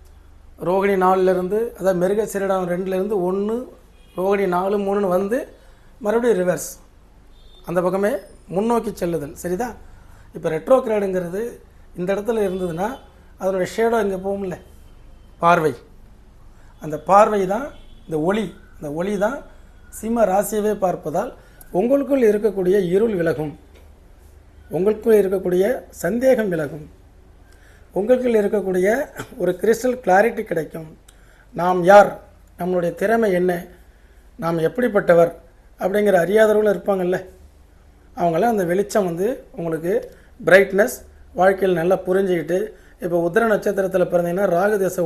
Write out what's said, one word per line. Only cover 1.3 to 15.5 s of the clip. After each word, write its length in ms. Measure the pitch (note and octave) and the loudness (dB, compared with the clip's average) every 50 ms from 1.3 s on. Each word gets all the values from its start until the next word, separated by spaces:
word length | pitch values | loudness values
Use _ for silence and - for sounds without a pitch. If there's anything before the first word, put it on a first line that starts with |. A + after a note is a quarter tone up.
| F#3 F3+ F3+ F3+ G3+ G#3+ A#3 A#3+ - - | 2 0 0 -2 -2 -4 -4 -6 -8 -4
அதாவது 220 | F3+ F#3+ F#3+ F3 F3 | -2 0 0 2 0
மிருகசீரிடம் 680 | F#3+ G#3 G#3+ G#3+ - - G3+ G3 F#3+ F#3+ F#3+ F#3 F3 F3 | 0 0 0 -2 -4 -4 -4 -2 -2 -2 -2 -2 -2 -4
ரெண்டுலேருந்து 440 | F3 F#3+ F#3 F#3 F#3 F#3+ G#3+ A3 G3 F3 F3+ | -4 -4 -4 -2 -4 -2 -2 -2 -2 -2 -2
ஒண்ணு, 280 | F#3 G3 G3+ G#3 A3+ A#3+ B3+ - - - - - - - - - - - | -2 -2 -2 -2 -4 -6 -6 -10 -16 -20 -20 -20 -20 -20 -20 -16 -8 -4
ரோகிணி 280 | F#3 F#3+ G3+ G3+ G3+ F#3 F3 | -2 0 0 0 0 0 0
நாலு, 200 | F3 F#3 G3 G#3 G#3 G3+ | 0 0 0 -2 -2 -2
மூணுன்னு 240 | G3 G3 G3+ G3+ F#3 F3 | 0 -2 0 0 0 0
வந்து 220 | F#3 G3 G3+ A#3 C#4 D#4+ - - - - - - - - - - - B3 | 0 0 -2 -4 -4 -6 -8 -14 -20 -20 -20 -20 -20 -20 -20 -18 -8 -4
மறுபடியும் 340 | G#3 G#3+ A#3 A#3+ A#3+ G#3 F#3 | -2 0 0 2 2 0 2
ரிவர்ஸ். 280 | F3+ F3+ E3+ D3 - - - - - - _ - - - - - - - - - - - - - - - | 2 0 -2 -2 -4 -10 -14 -18 -20 -20 _ -20 -20 -20 -20 -20 -20 -20 -20 -20 -20 -20 -20 -20 -12 -6
அந்த 120 | E3 F#3 F3 | -4 -2 -2
பக்கமே 260 | F3+ F3 F#3+ G3 G#3 C4+ D4 - - - - - - E3 | 0 -2 0 -2 -2 -2 -4 -8 -10 -20 -20 -14 -8 -4
முன்னோக்கி 360 | F3+ G#3+ A#3 A#3+ A#3 A#3 A3 F#3+ - | -4 -2 0 0 -2 -2 -4 -8 -6
செல்லுதல். 340 | F#3+ E3+ E3+ D#3 C#3+ C#3+ E3+ - - | -6 -4 -4 -4 -6 -8 -12 -10 -8
சரிதா? 260 | F3 F3+ F#3 A#3+ A#3+ - - - - - - - - - - - - - | -6 -6 -4 -6 -6 -8 -14 -18 -20 -20 -20 -20 -20 -20 -20 -20 -18 -14
இப்ப 140 | F#3 D#3+ E3 D#3 | -8 -6 -4 -4
ரெட்ரோகிரேடுங்கிறது 840 | D#3+ D#3 - C4 B3+ B3+ A3+ A3 G#3 G3+ F#3+ F#3 F#3 F3 E3+ F3 G3 A#3 A#3+ - - - - - - - - - - | -4 2 2 2 2 4 0 -2 -2 -2 -2 -2 -4 -4 -4 -6 -8 -8 -8 -10 -14 -20 -20 -20 -20 -20 -18 -12 -8
இந்த 100 | F3 F3+ G3 | -4 -4 -4
இடத்துல 280 | G3 G#3 A#3 A3+ A3 G#3 F#3+ | -4 -2 -2 -2 0 0 -2
இருந்ததுன்னா 400 | F3+ F#3+ F#3 F3 D#3+ E3 F#3+ A3 C4+ - - - - - - - - - | -2 -4 -6 -6 -4 -4 -4 -6 -6 -8 -16 -20 -20 -20 -20 -20 -14 -6
அதனுடைய 260 | G3+ F#3 F#3+ F#3+ F3+ - - | -4 -4 -2 -2 -2 -4 -2
ஷேடோ 220 | - A3+ A#3 A3+ A3+ G#3+ | 0 0 0 2 0 0
இங்க 120 | G3+ F#3+ F#3 F#3 | -2 -4 -4 -4
போகும்ல, 300 | G3 G3+ G3+ G3 F#3 E3+ - - - - - - - - - - - - - - - - - - | -6 -6 -6 -6 -8 -8 -10 -14 -20 -20 -20 -20 -20 -20 -20 -20 -20 -20 -20 -20 -20 -10 -2 2
பார்வை. 300 | E3+ | 4